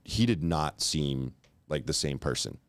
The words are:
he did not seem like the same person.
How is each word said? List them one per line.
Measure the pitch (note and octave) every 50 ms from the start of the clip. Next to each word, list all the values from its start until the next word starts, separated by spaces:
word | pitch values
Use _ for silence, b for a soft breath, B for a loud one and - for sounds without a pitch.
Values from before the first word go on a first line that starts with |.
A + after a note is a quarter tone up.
| -
he | - - G#2 A#2
did | A#2+ A2 D#2+
not | D#2+ E2+ E2 D#2 D#2 C#2+ - -
seem | - - - D#2 D2 C#2 C2+ C2 C2 B1+ - _ _ - _ _ _ -
like | D2+ D2+ -
the | - D2+
same | - - D2 C#2
person. | - - C#2+ B1 - - - - - _